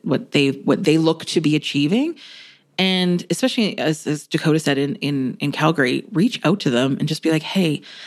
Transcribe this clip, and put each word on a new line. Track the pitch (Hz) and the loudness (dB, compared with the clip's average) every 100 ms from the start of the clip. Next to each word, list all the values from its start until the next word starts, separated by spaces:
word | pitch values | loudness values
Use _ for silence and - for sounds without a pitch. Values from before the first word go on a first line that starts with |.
what | - 131 - | -2 -2 0
they, | 147 139 | 0 2
what | 135 - 123 | 0 0 2
they | 156 160 | 4 4
look | 160 160 - | 4 0 -2
to | 180 | 0
be | 151 151 | 2 0
achieving. | - 143 147 220 311 320 - - - - _ - | 0 -2 0 2 0 -6 -16 -20 -20 -20 _ -2
And | 190 185 180 175 - | 0 2 2 0 -2
especially | 165 262 254 208 - | 0 0 0 -2 0
as, | 139 151 - | -2 -2 -4
as | 151 - | -6 -4
Dakota | 156 165 156 | -2 0 0
said | 147 139 | 0 0
in, | 139 - | -2 -4
in, | 143 143 127 - | -4 -2 -4 -4
in | 143 | -6
Calgary, | 139 160 165 127 135 - | 0 0 2 0 0 -2
reach | 170 226 - 151 | 0 0 0 0
out | 202 | 0
to | 151 | 0
them | 120 131 139 | 2 0 0
and | 151 | -2
just | 156 | -2
be | 160 | 0
like, | 160 | 0
"Hey, | - 196 170 143 - - | 0 0 0 -2 -8 -20